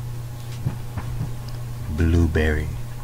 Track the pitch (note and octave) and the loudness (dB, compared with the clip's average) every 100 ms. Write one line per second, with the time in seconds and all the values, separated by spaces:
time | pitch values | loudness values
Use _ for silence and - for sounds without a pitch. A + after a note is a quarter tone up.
0 | - - - - - - - - - - | -6 -6 -8 -8 -8 -4 -2 -2 -6 -6
1 | - - - - - - - - - D#2 | -4 -2 -2 -4 -6 -6 -6 -6 -4 2
2 | E2 E2+ E2 D#2 D#2 D2+ D#2 - - - | 6 6 6 6 4 2 0 -2 -4 -6